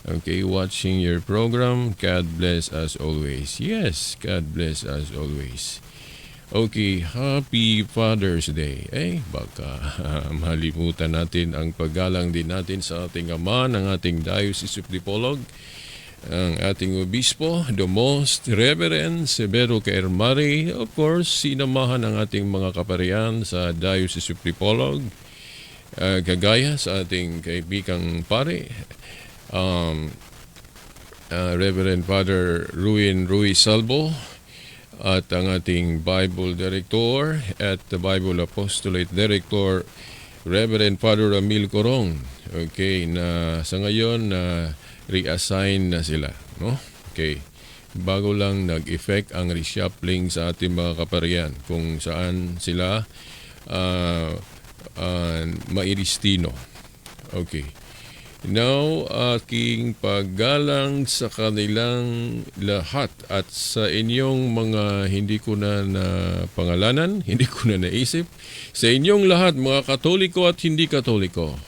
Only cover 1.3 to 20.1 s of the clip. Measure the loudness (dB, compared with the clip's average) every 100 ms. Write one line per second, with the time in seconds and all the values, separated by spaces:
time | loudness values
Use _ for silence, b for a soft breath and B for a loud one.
1.3 | 0 2 2 2 2 0 -2 0 0 0
2.3 | 0 2 2 0 -4 -4 -4 -4 -2 -2
3.3 | -4 -6 -6 -4 -2 -2 -2 -6 -8 -4
4.3 | -2 -2 -2 -2 -4 -4 -6 -6 -6 -6
5.3 | -4 -6 -8 -10 -10 B B B B B
6.3 | B B 0 0 0 0 0 -2 -4 0
7.3 | 0 0 2 4 4 0 0 2 2 2
8.3 | 0 0 -2 -4 -4 -6 -4 -2 -4 -4
9.3 | -8 -8 -10 -8 -6 -8 -6 -4 -2 -2
10.3 | -2 0 0 0 0 -2 0 0 0 0
11.3 | 0 -2 -2 -4 -2 -4 0 0 0 0
12.3 | 0 -2 -4 -4 -6 -6 -6 -6 -6 -6
13.3 | -4 0 2 2 2 0 0 0 0 -2
14.3 | 0 -2 -2 -6 -8 -6 -8 -4 -2 -2
15.3 | -4 -8 B B B B B B B -6
16.3 | 0 0 0 -2 0 -2 -2 -2 0 0
17.3 | 0 0 0 0 0 2 4 4 4 2
18.3 | 0 0 4 4 4 2 2 0 -2 -2
19.3 | 0 2 2 4 2 2 0 2